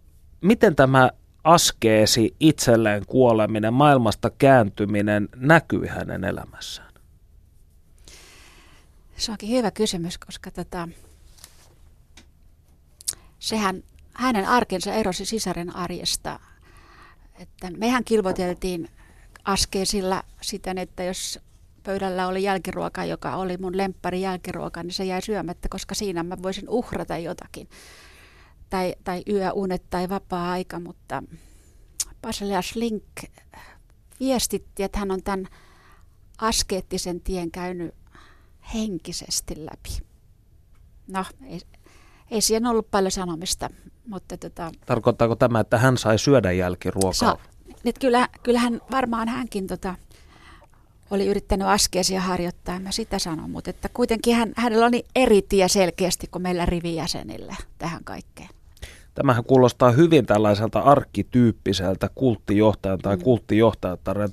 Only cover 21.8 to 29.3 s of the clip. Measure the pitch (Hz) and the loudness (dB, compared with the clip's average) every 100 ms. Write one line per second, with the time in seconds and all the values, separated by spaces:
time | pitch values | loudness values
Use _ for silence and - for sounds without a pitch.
21.8 | - 190 190 185 185 190 196 190 190 180 | -8 -6 -4 -4 -4 -2 -2 -2 -4 -8
22.8 | 170 - 175 160 156 139 185 180 185 185 | -8 -6 -8 -6 -6 -6 -6 -6 -6 -4
23.8 | 196 180 180 180 190 180 - 175 156 170 | -4 -6 -6 -6 -6 -8 -10 -10 -10 -10
24.8 | 175 180 190 185 196 208 165 - - 190 | -10 -8 -6 -6 -6 -6 -6 -8 -8 -8
25.8 | - 196 202 170 170 180 180 190 196 233 | -10 -8 -6 -6 -8 -8 -8 -8 -4 -4
26.8 | - 190 165 160 170 180 - - - - | -4 -8 -8 -8 -8 -10 -14 -18 -20 -20
27.8 | - - - - - - - - - 190 | -20 -20 -20 -20 -20 -20 -20 -20 -8 -4
28.8 | 185 - - 180 - | -4 -6 -8 -8 -2